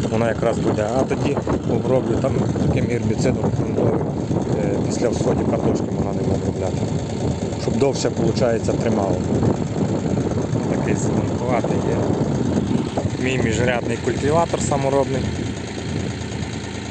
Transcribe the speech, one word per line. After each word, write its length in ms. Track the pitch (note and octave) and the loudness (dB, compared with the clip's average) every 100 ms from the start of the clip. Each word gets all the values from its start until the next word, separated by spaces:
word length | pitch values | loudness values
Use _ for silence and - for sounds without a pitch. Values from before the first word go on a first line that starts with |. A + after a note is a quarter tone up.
| - | -2
вона 180 | A2 A#2 | 0 0
якраз 280 | G#2+ A#2 - | 0 0 0
буде, 300 | A2 G#2+ G#2+ C3 | 0 0 0 0
а 40 | |
тоді 340 | C3+ B2+ C#3+ C3+ - - - | 0 0 0 -2 -2 -2 0
оброблю 440 | A#2 A#2+ B2+ A2+ A2+ | 0 2 2 2 0
там 100 | C3+ A#2+ - - - | 2 2 0 2 2
таким 180 | C3 A#2+ | 2 0
гербіцидом 680 | A#2+ G#2+ G#2+ B2+ A2 G#2 - | 0 0 2 2 2 0 0
ґрунтовим, 440 | A2 A2 - - | 0 2 2 2
е, 720 | - - - - - - G2+ G2 G#2 | -2 -2 -2 -2 0 0 0 0 0
після 220 | - A2+ | 0 0
всходів 400 | G2+ B2 A2+ A2+ | 0 0 0 0
картошки 360 | A2+ A2 G#2 - | 2 0 0 -2
можна 200 | G2 G2 | -2 -2
не 220 | G2 F#2+ | -2 0
обробляти. 440 | F#2+ - G2 F#2+ F2+ G#2+ - - G#2 G#2+ - - - | 0 0 -2 -2 -2 -2 -2 -4 -2 -2 -2 -4 -2
Щоб 160 | B2 A2+ | -2 2
довше, 320 | C3+ B2 B2 | 2 2 0
получається, 640 | A#2 A2+ G#2+ B2 A2+ F2 | 2 0 2 2 2 0
тримало. 420 | - A#2 G#2+ G2 F2+ G2 - - - - - - - - - - - - - - - | 0 2 2 2 0 0 2 2 2 -2 -2 -2 0 0 0 0 -2 -2 -2 0 0
Такий 200 | - - | 0 0
зеленкуватий 840 | - - - - A#2+ A#2 - - - | 0 0 0 0 0 0 0 0 0
є. 60 | - G2 - - - - - - - - - - - | 0 0 0 0 0 0 0 2 0 0 -2 -2 0
Мій 200 | B2+ B2+ | 0 2
міжрядний 540 | A2+ A2 B2 A#2+ A#2 A#2 B2+ | 2 2 2 2 0 -2 0
культиватор 560 | A2 C#3 E3 E3 - | 0 2 2 2 0
саморобний. 600 | - C#3+ C3+ C#3 C3 C3 B2 - - - - F#2+ F#2 G2 G2 - - - - - - - - | 0 0 2 2 2 0 -2 -2 -4 -6 -8 -8 -4 -4 -4 -6 -6 -6 -6 -6 -8 -8 -8